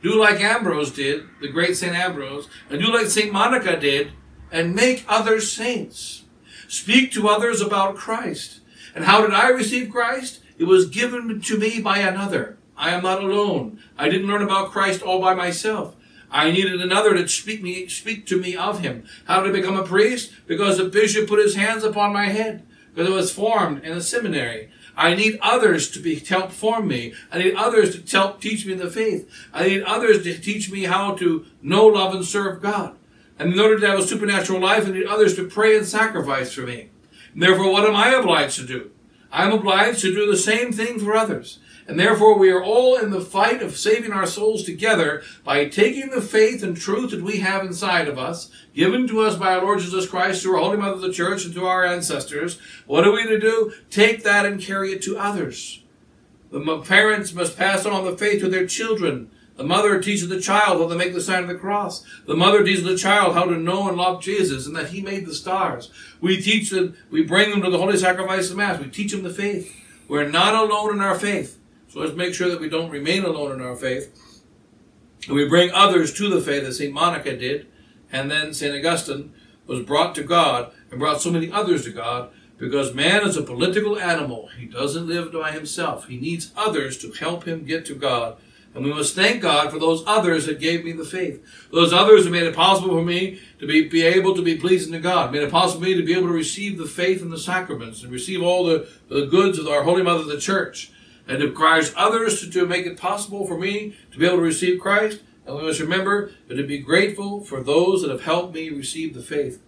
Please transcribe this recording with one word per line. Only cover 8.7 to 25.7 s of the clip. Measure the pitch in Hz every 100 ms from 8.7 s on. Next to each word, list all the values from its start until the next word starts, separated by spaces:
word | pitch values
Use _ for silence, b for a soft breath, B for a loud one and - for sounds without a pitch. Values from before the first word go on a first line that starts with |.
| B B
And | -
how | 175 208
did | 214
I | 202 254
receive | 254 - 247 254
Christ? | 247 240 262 254 - b b
It |
was | 165 185 160
given | 190 247 247 233 214
to | - 214
me | 220 226
by | 202 196
another. | 196 185 196 160 - - _ -
I | 151
am | 180
not | 185 190
alone. | 196 202 208 160 113 - B -
I | 151
didn't | 175 196
learn | 208
about | 196 190 196
Christ | 202 190 185
all | - 185
by | 185
myself. | 180 175 170 214 214 - - B B B
I | 139 151
needed | 180 190 180
another | 180 190 214
to | 180 165
speak | - 202 214
me, | 180 185 180
speak | - 214 208 -
to | 185
me | 180 175
of | - 175
him. | 170 - - B -
How | 185
did | 196
I | 190
become | 185 190
a |
priest? | 170 185 220 247 - B -
Because | 165 202 185
the |
bishop | 185 196 214 208 -
put | 208
his | 208
hands | 196 208 220
upon | 214 208 208
my | 202 202
head, | 208 220 - - b b
because | - 175
I |
was | 190 180
formed | - 214 226 175 143
in | 151
a | 175
seminary. | 170 240 214 151 120 110 110 B B -
I | 160
need | 175 214 214
others | - 247 220